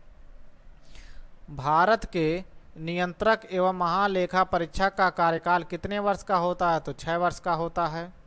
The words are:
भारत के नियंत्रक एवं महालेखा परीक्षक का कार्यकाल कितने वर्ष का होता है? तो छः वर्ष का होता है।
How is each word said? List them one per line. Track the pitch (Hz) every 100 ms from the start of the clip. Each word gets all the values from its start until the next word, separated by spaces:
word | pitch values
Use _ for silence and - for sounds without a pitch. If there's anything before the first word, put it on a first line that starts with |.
| - - - - - - - - - - - - - - -
भारत | 143 135 156 185 220
के | - 175 156 175 - - - 165
नियंत्रक | 160 175 180 165 214 214 170
एवं | 180 185
महालेखा | 185 175 180 202 185 180 185
परीक्षक | 185 175 165 - 196
का | 202 185
कार्यकाल | - 165 165 175 175
कितने | 165 175 190 208
वर्ष | 202 185
का | - 185
होता | 175 180 175
है? | 165
तो | 151
छः | 139 160 170
वर्ष | 175 -
का | 180
होता | 160 170 170 165
है। | 165 175 -